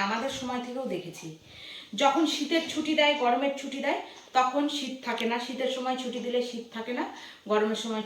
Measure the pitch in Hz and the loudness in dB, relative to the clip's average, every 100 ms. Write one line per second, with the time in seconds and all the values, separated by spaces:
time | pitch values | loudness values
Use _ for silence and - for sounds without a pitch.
0 | 196 226 277 - 247 247 240 247 247 180 | 0 0 -2 -4 -4 -4 -4 -6 -4 -4
1 | 165 - 160 156 - - - - - 202 | -6 -10 -12 -14 -18 -18 -16 -16 -10 2
2 | 277 285 302 - 285 330 - 302 311 311 | 4 6 4 2 2 2 2 -2 0 4
3 | 294 285 240 247 277 277 269 269 285 349 | 6 6 4 4 2 -2 -4 -2 -2 -2
4 | - - - 262 254 277 294 285 254 - | -4 -14 0 4 4 4 2 0 -4 -6
5 | 240 226 226 240 - 240 262 262 254 254 | -4 -2 0 0 -2 -2 -2 0 0 -2
6 | 247 247 240 247 240 226 - 226 220 247 | -2 -4 0 0 0 -4 -8 -8 -4 -4
7 | 330 - - - - 214 214 214 226 220 | -4 -8 -16 -14 0 2 4 0 -2 -4